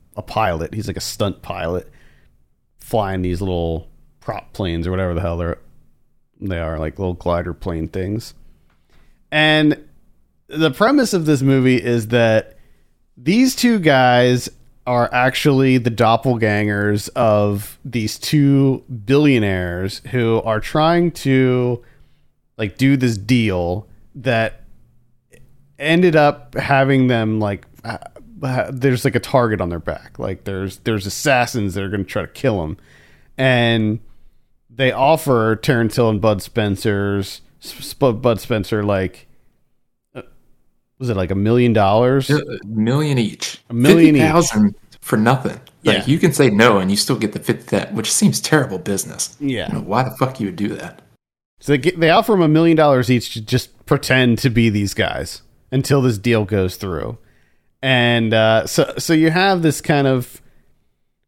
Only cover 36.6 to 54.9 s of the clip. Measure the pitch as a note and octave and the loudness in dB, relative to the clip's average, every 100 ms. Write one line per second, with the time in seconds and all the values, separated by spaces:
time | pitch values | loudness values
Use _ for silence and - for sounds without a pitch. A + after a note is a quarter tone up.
36.6 | G#2 F#2+ A2 G2+ G2+ G2+ F#2+ - - _ | -2 -2 -2 0 -2 -2 -6 -12 -20 _
37.6 | - - - - C3+ G#2+ B2+ G#2+ - A2 | -20 -16 -16 -2 0 2 0 -2 -2 -4
38.6 | F#2+ G#2+ G#2 G2 F#2 - - _ _ _ | -2 -4 -2 -2 -4 -8 -20 _ _ _
39.6 | _ _ _ _ _ B2+ - - _ _ | _ _ _ _ _ -20 -20 -20 _ _
40.6 | _ _ _ _ B2 G2 F2+ G2 G#2+ B2 | _ _ _ _ -4 -2 -2 0 2 4
41.6 | A#2+ A2 G2 G#2+ B2+ C3+ C3 D3 - A2+ | 4 4 4 4 2 2 0 -2 -2 -10
42.6 | G#2 A2 A2+ C#3 D3+ C3 G#2 - - - | -8 -2 0 0 0 0 -2 -4 -12 -12
43.6 | - A#2 C3 E3+ D#3 C#3+ D#3 E3 E3+ G#2+ | -8 2 4 8 6 6 4 2 2 2
44.6 | G2+ - - - - A2 A2+ C3 G2+ - | 0 0 -14 -20 -4 0 2 2 -2 -10
45.6 | - _ - G#2 A#2+ D#3+ F3 - C3 G#2 | -16 _ -2 0 0 2 2 4 2 6
46.6 | A#2+ G2+ F#2 G2+ - A#2 G#2+ F#2 - A2 | 4 4 2 -2 -2 -2 -2 -4 -4 -4
47.6 | - G2+ - D3+ A#2 - G3+ - - D#3 | -4 -4 -4 -6 -4 2 2 0 0 0
48.6 | A#2 F#2+ - G2 - - - - C#3+ A2+ | 0 -4 -6 -6 -6 -10 -12 -8 -6 -4
49.6 | - - E2+ A2+ B2+ - B2+ - G2 E2+ | -4 -6 -2 -2 -2 -2 -4 -4 -8 -4
50.6 | G2+ - - - _ _ _ _ _ _ | -6 -6 -12 -18 _ _ _ _ _ _
51.6 | - C#3+ D3+ E3 D#3+ F#3+ A3 G3 D#3+ D#3 | -2 0 0 0 2 2 4 2 4 4
52.6 | E3 D#3+ D3 C3 A#2+ B2 - A2+ G#2+ B2+ | 4 4 4 2 2 0 0 -10 -4 -4
53.6 | - _ - C#3 - C3 B2 A2+ C3 A#2 | -4 _ -2 -2 2 2 2 2 0 2
54.6 | A#2 G2+ G2+ | 2 2 -2